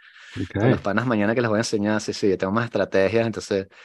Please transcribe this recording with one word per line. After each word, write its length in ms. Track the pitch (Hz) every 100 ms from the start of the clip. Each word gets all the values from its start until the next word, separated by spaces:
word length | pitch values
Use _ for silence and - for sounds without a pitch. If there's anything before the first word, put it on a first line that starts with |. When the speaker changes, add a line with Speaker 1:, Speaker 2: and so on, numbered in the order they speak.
| - - - -
Speaker 1:
Ok. 140 | 95 95
Speaker 2:
Con 140 | 117
los 100 | 104
panas 260 | 104 101 127
mañana 280 | 110 101
que 60 | 117
les 80 | 117
voy 80 | 104
a 20 |
enseñar, 400 | 117 110 101 107
sí, 120 | -
sí, 160 | 98 107
ya 80 | 90
tengo 140 | 95
más 140 | 107 117
estrategias, 600 | 107 92 95 95 113 117
entonces 400 | 98 - 101 95 -